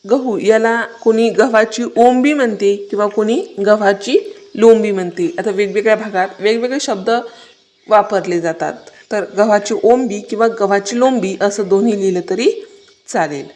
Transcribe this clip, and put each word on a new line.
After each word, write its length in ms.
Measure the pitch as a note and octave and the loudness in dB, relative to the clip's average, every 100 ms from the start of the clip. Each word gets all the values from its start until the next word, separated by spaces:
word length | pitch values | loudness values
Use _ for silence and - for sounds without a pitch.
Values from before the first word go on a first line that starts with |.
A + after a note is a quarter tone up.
गहू 320 | G3+ C4 B3+ G3 | 0 -2 0 -2
याला 420 | G3+ A3 A3+ A#3 A3 - | 2 2 2 -2 -6 -2
कोणी 260 | A3+ A3 A#3 | 0 2 2
गव्हाची 540 | F#3 B3+ A3 A3 - A#3+ - | 2 2 2 2 -2 -4 4
ओंबी 360 | A#3+ B3+ C#4 | 4 4 2
म्हणते 420 | D4 A#3+ G3 G3+ G3+ - | 2 -2 0 0 -2 -4
किंवा 160 | G3+ G#3 | -2 -2
कोणी 380 | G#3+ G#3+ C4 - - G3+ | 0 0 -2 -4 -4 0
गव्हाची 520 | G#3+ G3+ G3+ A#3 D#4 - - - | 2 2 0 0 0 0 -16 -14
लोंबी 360 | - A3+ A3+ G#3 | 2 6 6 2
म्हणते. 440 | F#3+ F3+ E3+ E3+ - | -2 -4 -4 -4 -2
आता 120 | G3+ | -4
वेगवेगळ्या 460 | F#3+ G3+ G3+ A3 G#3+ | -2 -2 0 0 0
भागात 320 | A3 F#3+ F#3+ - | -2 -4 -4 -2
वेगवेगळे 420 | G3 A#3 B3 C#4 | -2 0 -2 -4
शब्द 300 | C#4+ G3+ G3+ A#3 A#3+ - - _ _ _ - | -4 -4 -2 -2 -4 -18 -20 _ _ _ 0
वापरले 520 | G#3 G#3 G3+ F3 E3+ | 2 2 -2 -2 -2
जातात, 340 | E3 E3 D3+ D#3 - - _ | -2 -4 -6 -8 -16 -20 _
तर 120 | G#3 F3 F#3+ | -6 -4 0
गव्हाची 380 | A3 G#3 G3+ A3 | 2 2 0 0
ओंबी 380 | A3 B3+ B3+ G3+ | 4 4 2 -6
किंवा 280 | - G#3+ A3+ A3+ | -8 0 0 0
गव्हाची 380 | G3 G3+ G3 A#3+ | 0 0 -2 0
लोंबी 380 | B3+ B3+ F#3+ F#3+ | 2 2 -2 -2
असं 280 | G3+ G3+ F#3+ | -2 -2 0
दोन्ही 320 | G3 A#3 G#3 | 2 2 0
लिहिलं 200 | F#3+ F3+ F3 | 0 -2 -4
तरी 200 | F#3 C4+ - - - _ _ - | 0 0 -2 -12 -20 _ _ -8
चालेल. 380 | G#3+ D#3 D3 - | -4 -4 -6 -12